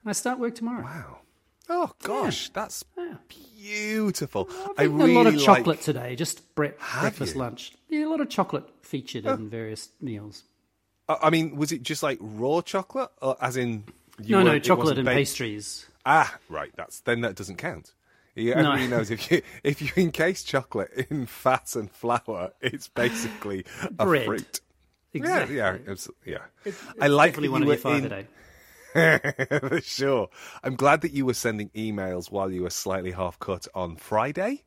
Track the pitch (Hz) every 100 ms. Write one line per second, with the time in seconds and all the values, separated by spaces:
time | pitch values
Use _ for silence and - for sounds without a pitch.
0 | 220 202 247 254 240 240 233 240 127 156
1 | 80 - _ _ _ _ - 349 339 -
2 | - 247 - 139 - - 214 - - -
3 | 349 214 _ - - 220 208 208 214 220
4 | 214 - 143 104 92 - - - - -
5 | - 247 226 - - 190 - 156 - 131
6 | 123 127 165 - _ - 147 - - 131
7 | 196 208 - 139 123 - - _ _ 302
8 | 311 320 285 - - 151 - _ - 139
9 | - 123 107 262 107 113 110 107 - _
10 | 131 107 107 104 _ _ _ _ _ _
11 | - 156 156 165 160 143 147 160 120 151
12 | 151 131 107 107 127 165 170 196 185 269
13 | 254 _ 131 127 127 127 123 110 107 -
14 | _ - 107 202 175 147 - 185 156 131
15 | 131 131 139 - 120 104 104 - - _
16 | 131 156 143 - _ 78 73 - 82 -
17 | - 120 117 92 95 87 175 90 - _
18 | _ _ _ - 117 160 156 139 127 120
19 | 104 110 - 170 - - - 143 139 -
20 | 175 - 165 190 - 139 - 113 92 -
21 | 123 147 123 - 131 131 - 123 104 -
22 | 120 120 - 101 90 _ 127 113 - -
23 | 120 113 117 104 104 95 92 - 190 180
24 | 202 156 110 - - - _ _ _ _
25 | _ 151 302 359 - 139 101 92 - 95
26 | - - - 80 - _ 202 - - -
27 | 143 143 165 151 143 131 143 143 135 147
28 | 131 98 - - - - - - - 156
29 | 160 143 - 139 131 147 135 160 - -
30 | 139 131 104 - - - - 127 139 156
31 | 170 139 131 117 117 107 104 110 110 104
32 | 95 90 90 101 95 90 90 - - 95
33 | 92 90 90 - - 90 - 95 87 80
34 | - 107 127 151 202 285